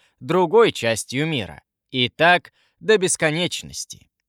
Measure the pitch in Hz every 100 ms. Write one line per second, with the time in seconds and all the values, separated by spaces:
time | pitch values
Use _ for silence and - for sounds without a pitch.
0 | _ _ 123 175 175 220 208 - 113 110
1 | - 127 156 143 87 71 _ _ _ 127
2 | 123 - 165 175 - _ _ _ 170 214
3 | 180 - 160 156 175 - 69 - - -
4 | _ _